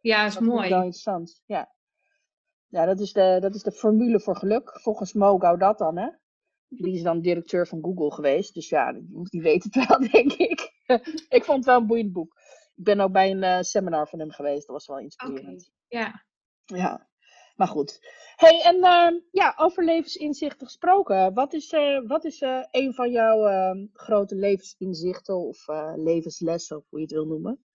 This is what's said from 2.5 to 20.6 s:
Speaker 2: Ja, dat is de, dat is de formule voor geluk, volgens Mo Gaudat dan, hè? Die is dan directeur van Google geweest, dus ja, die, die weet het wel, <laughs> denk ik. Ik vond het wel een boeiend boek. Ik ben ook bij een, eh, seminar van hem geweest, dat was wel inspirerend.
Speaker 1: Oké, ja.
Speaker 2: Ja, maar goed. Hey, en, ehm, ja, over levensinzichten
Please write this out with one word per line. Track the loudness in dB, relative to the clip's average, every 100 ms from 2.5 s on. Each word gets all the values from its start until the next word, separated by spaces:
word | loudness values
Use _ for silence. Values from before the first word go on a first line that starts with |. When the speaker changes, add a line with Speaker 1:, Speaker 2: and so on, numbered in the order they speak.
| _ _
Speaker 2:
Ja, | -2 0
dat | 0
is | -2
de, | 4 4 4
dat | 0 -4
is |
de | -8
formule | 0 2 4 4 2
voor | 0 -4
geluk, | -2 -2 -4 -8
volgens | -6 -6 -6
Mo | 2 4 4
Gaudat | 2 4 2 2
dan, | -4 -4
hè? | -8 -12 _ _ _ _ _
Die | -8 -6
is | -4
dan | -2 -2
directeur | -2 -4 -2 -4 -4
van | -6
Google | -8 -4 -4
geweest, | -2 0 0 -4
dus | -12 -4
ja, | -2 -2
die, | -6 -14 -14 -10
die | -2
weet | 2 2
het | 0 -2 2
wel, | 2 6
<laughs> |
denk | 4 4
ik. | 0 -2 -2 -8 _ 0 0 0 -14 _
Ik | 0
vond | 2 0
het | 4
wel | 4
een | 4
boeiend | -2 -2
boek. | -6 -10 _ _ -20 _ -4
Ik |
ben | 0 2
ook | 2
bij | 4 2
een, | 2
eh, | 0 0
seminar | 0 -2 -2 -4 -4
van | -8
hem | -12
geweest, | -8 -6 -6 -8
dat | -14
was | -12
wel | -14
inspirerend. | -14 -14 -12 -12 -14 -20 _
Speaker 1:
Oké, | _ _ -8
ja. | -8 -10 _ _ _ _ _
Speaker 2:
Ja, | -6 -6 -6 _ _ _ _ _ -4
maar | -4
goed. | -2 -8 -10 -20 -20 -20 6
Hey, | 8 8
en, | 4 4
ehm, | 6 6 4 0 _
ja, | 0 0 2
over | 0 2
levensinzichten | 0 0 -2 -8 -8 -6 -8 -8